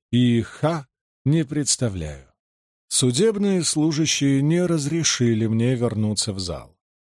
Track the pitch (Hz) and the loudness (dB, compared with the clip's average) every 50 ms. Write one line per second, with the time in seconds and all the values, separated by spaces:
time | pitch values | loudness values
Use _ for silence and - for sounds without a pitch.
0 | _ - 120 123 123 120 117 117 104 - - - 151 156 170 156 131 _ _ _ | _ -2 2 4 4 4 4 2 0 -2 -6 -4 -2 -2 -2 -2 -8 _ _ _
1 | _ _ _ _ - 131 156 165 151 - 151 151 139 - - - 127 110 95 90 | _ _ _ _ 0 0 2 2 0 -2 -4 -4 -2 -2 -2 -2 -2 -4 -4 -6
2 | 78 73 71 67 65 _ _ _ _ _ _ _ _ _ _ _ _ - - - | -8 -8 -10 -14 -18 _ _ _ _ _ _ _ _ _ _ _ _ -6 -2 0
3 | 131 127 120 139 214 226 202 202 202 202 190 180 147 - - 156 151 165 147 156 | 0 2 2 2 2 2 2 0 0 0 0 0 0 -2 0 0 0 0 2 0
4 | 160 151 - - 143 139 139 135 143 151 165 175 180 170 170 156 139 147 165 165 | 0 0 0 0 2 2 2 2 2 2 2 2 2 0 0 -2 -2 -2 -2 0
5 | 147 - - - 123 117 113 107 117 107 110 113 117 123 131 113 123 113 101 110 | 0 -2 0 2 2 2 2 2 0 0 0 0 0 0 0 0 -2 -2 -2 -2
6 | 107 107 104 - - 113 95 98 92 87 78 69 - - _ _ _ _ _ _ | -2 -2 -2 -2 -4 -6 -6 -6 -8 -8 -8 -10 -12 -18 _ _ _ _ _ _
7 | _ _ | _ _